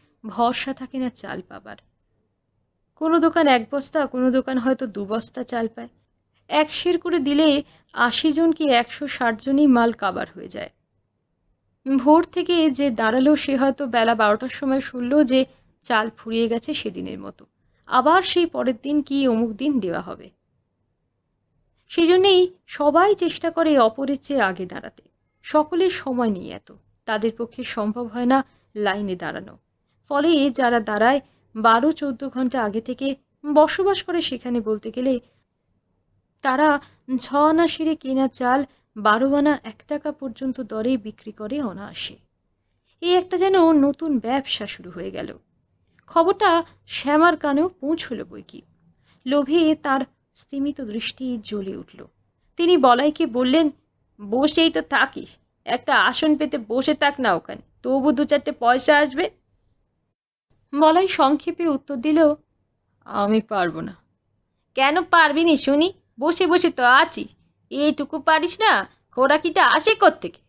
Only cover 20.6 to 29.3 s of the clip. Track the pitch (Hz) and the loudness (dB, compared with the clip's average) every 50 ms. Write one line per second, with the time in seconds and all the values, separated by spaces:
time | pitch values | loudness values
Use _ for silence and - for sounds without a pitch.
20.6 | _ _ _ _ _ _ _ _ _ _ _ _ _ _ _ _ _ _ _ _ | _ _ _ _ _ _ _ _ _ _ _ _ _ _ _ _ _ _ _ _
21.6 | _ _ _ _ _ - - 339 339 320 359 370 381 403 381 370 359 359 - _ | _ _ _ _ _ -6 -2 2 4 4 4 6 6 6 6 4 4 2 -2 _
22.6 | _ - - - 294 294 269 330 370 415 403 - 349 320 - - - 330 330 330 | _ -14 -6 -2 0 2 4 4 4 4 2 2 -2 -4 -4 -4 -6 -4 -2 0
23.6 | 330 311 302 269 226 220 220 - 277 262 285 269 - - 285 262 208 190 185 185 | 2 2 4 4 4 2 2 -2 -4 -4 -6 -6 -6 -4 -2 0 0 -2 -2 -4
24.6 | 185 180 190 - - - - _ _ _ _ _ _ _ _ _ - - - 302 | -8 -10 -12 -14 -16 -16 -18 _ _ _ _ _ _ _ _ _ -6 0 0 0
25.6 | 302 302 359 330 381 359 370 - - 277 254 240 240 226 202 180 - - 87 - | 2 2 0 0 0 0 0 -2 -6 -6 -4 -2 -2 -2 -2 -4 -8 -12 -16 -16
26.6 | - - - - _ _ _ _ _ - 220 214 220 226 226 233 233 226 _ - | -18 -20 -20 -20 _ _ _ _ _ -6 -4 -2 -2 -4 -4 -6 -10 -12 _ -12
27.6 | 247 - - 226 208 214 208 247 240 226 208 247 247 240 262 269 254 _ _ _ | -14 -10 -8 -6 -6 -6 -6 -6 -8 -10 -8 -4 0 0 2 0 0 _ _ _
28.6 | _ _ - 208 208 196 185 208 208 196 185 180 180 156 | _ _ -8 -6 -4 -4 -4 -4 -4 -6 -6 -8 -8 -10